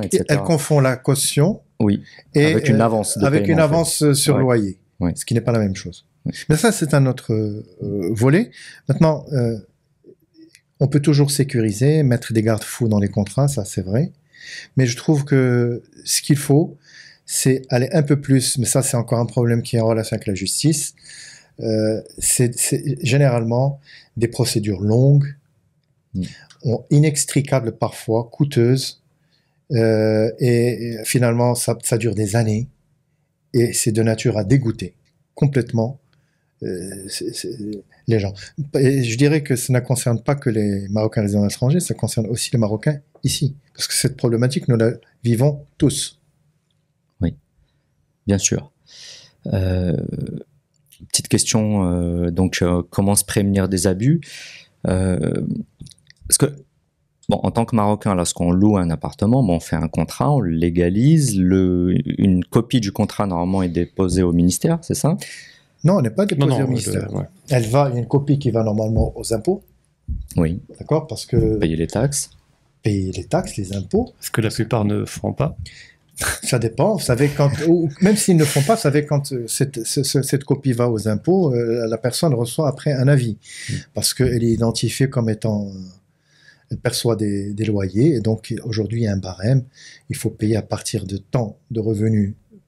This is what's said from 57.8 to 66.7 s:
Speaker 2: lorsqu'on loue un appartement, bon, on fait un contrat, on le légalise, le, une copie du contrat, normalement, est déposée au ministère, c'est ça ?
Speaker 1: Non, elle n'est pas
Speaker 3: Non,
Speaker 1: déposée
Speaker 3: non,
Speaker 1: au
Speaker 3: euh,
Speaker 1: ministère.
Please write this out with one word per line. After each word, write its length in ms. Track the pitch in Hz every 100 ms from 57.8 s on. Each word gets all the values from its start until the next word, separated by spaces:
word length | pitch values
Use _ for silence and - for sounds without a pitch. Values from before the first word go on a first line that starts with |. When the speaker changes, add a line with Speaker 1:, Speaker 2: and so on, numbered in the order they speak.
| 104 104 110
Speaker 2:
lorsqu'on 380 | 90 85 - 87
loue 240 | 92 107 101
un 140 | 85
appartement, 520 | 80 71 - 104 131
bon, 140 | 104 85
on 40 |
fait 160 | - 80
un 120 | 78
contrat, 420 | - 80 - 135
on 80 | 143
le 100 | 90
légalise, 840 | 80 87 85 87 101 139 160 127 98
le, 560 | 90 95 92 90 90 90 - -
une 240 | 101 90
copie 360 | - 120 113 127
du 120 | 98
contrat, 340 | - 101 - 101
normalement, 360 | 85 90 95
est 60 | 90
déposée 540 | 85 87 - 92 92
au 100 | 90
ministère, 460 | 85 87 - 165 165
c'est 120 | -
ça ? 220 | - 143 196 - - - - _ _
Speaker 1:
Non, 140 | 143 196
elle 60 |
n'est 60 | 117
pas 120 | 113
Speaker 3:
Non, 60 | 202
Speaker 1:
déposée 220 | 151 135
Speaker 3:
non, 60 | 127
Speaker 1:
au 40 |
Speaker 3:
euh, 40 |
Speaker 1:
ministère. 440 | 131